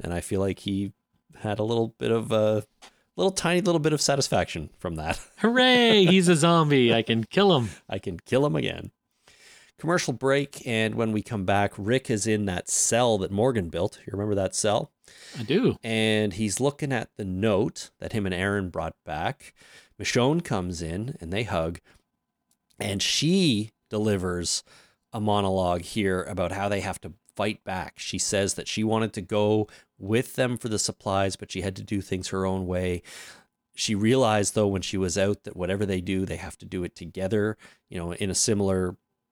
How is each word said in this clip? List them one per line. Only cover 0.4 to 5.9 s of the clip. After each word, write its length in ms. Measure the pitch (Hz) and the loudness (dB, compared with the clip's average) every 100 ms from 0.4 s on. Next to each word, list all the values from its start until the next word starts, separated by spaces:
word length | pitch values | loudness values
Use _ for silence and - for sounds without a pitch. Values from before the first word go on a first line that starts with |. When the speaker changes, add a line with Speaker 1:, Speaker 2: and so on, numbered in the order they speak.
Speaker 1:
like 200 | 98 90 | 0 -2
he 320 | - 98 98 - _ _ _ - | -4 -4 -4 -8 _ _ _ -10
had 180 | 107 101 | -6 -4
a 40 | |
little 320 | 107 117 113 - | -2 0 -2 -2
bit 120 | 117 | 0
of 220 | 113 110 | 0 0
a 320 | 110 107 107 - _ - _ _ - | 2 2 2 -2 _ -20 _ _ -2
little 140 | 190 | -2
tiny 280 | 185 175 175 | 0 0 2
little 180 | 170 170 | 2 2
bit 140 | 156 | 2
of 80 | 151 | 0
satisfaction 680 | - 139 - 101 85 85 76 - | 2 0 0 0 0 -4 -10 -8
from 180 | 90 80 | -8 -4
that. 240 | 78 - - | -4 -6 -8
<laughs> 80 | - | -2
Speaker 2:
Hooray! 680 | 220 247 254 247 233 | 2 4 4 6 6